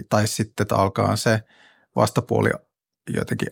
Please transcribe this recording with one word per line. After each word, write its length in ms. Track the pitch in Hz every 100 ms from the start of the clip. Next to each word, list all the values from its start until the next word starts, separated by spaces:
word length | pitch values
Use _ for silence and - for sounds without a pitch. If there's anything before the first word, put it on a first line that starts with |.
| -
tai 180 | 107 107
sitten, 360 | - 107 -
että 120 | 101 -
alkaa 400 | 98 - 101 104
se 240 | 120 107 - _ _ _ _ -
vastapuoli 540 | 107 - - 110 - - _ _ _ _ -
jotenkin 380 | - - 110 -